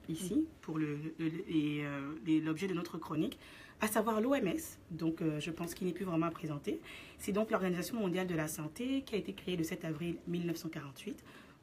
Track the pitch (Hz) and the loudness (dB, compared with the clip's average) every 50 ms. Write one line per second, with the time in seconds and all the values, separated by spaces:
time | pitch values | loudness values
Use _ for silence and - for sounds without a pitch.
0 | - - 160 160 190 175 214 302 320 - - - - 175 156 156 156 147 147 147 | -6 -4 -4 -2 -2 2 2 2 2 2 -4 -8 -8 -4 0 0 0 0 0 -2
1 | 156 156 - - 165 160 160 170 - - 170 156 147 151 147 147 147 143 143 139 | -4 -6 -4 -2 0 0 0 -2 -2 2 4 4 4 4 2 0 -2 -2 -2 -4
2 | 139 143 156 156 - 160 156 156 156 160 156 156 196 196 175 170 175 - - 160 | -4 -6 -6 -2 2 4 4 4 4 2 0 0 0 0 0 0 -2 -2 -4 -6
3 | - - 156 151 180 262 - - - - - - - - - - 220 214 - 226 | -4 0 0 2 2 0 -2 -6 -12 -16 -18 -18 -18 -18 -2 0 0 2 4 4
4 | 208 233 220 214 226 269 285 277 220 170 156 160 - - - - - - 165 156 | 4 4 4 4 6 6 4 4 4 2 2 0 -2 -6 -12 -14 -12 -10 -4 0
5 | 165 165 160 - 165 156 151 151 147 175 160 - 175 170 - - 190 180 170 - | 0 0 2 2 2 2 2 2 0 -2 -2 -4 -4 -4 -4 -2 -2 -2 0 0
6 | 196 185 165 160 170 170 165 - - 151 147 143 - 208 - - - - - - | -2 2 2 2 2 2 0 -2 -2 -2 -2 -2 -2 -2 -2 -2 -4 -10 -14 -14
7 | - - - - - 214 185 208 220 220 220 185 190 185 175 175 165 - 240 226 | -14 -16 -14 -6 -2 2 2 2 4 4 2 4 4 2 2 2 0 0 0 0
8 | 202 180 170 190 185 180 170 156 151 156 - - 151 151 - - 247 262 269 269 | 2 2 2 2 2 2 2 2 0 0 -2 -4 -4 -6 -4 -2 0 0 0 0
9 | 269 - 226 185 - 202 196 - - 180 180 170 160 165 185 170 - 160 156 147 | 0 0 -2 -2 -2 -4 -6 -6 -2 0 0 0 0 0 -2 -2 -2 -2 -2 -2
10 | 175 170 165 - - 170 170 175 170 170 165 - - 160 - 156 143 139 135 - | -2 -2 -2 -2 -2 -2 0 0 2 0 0 -2 -4 -6 -6 -6 -8 -10 -12 -10
11 | - 208 285 - - - - - - - - - | -8 -8 -8 -8 -12 -16 -18 -18 -20 -20 -18 -10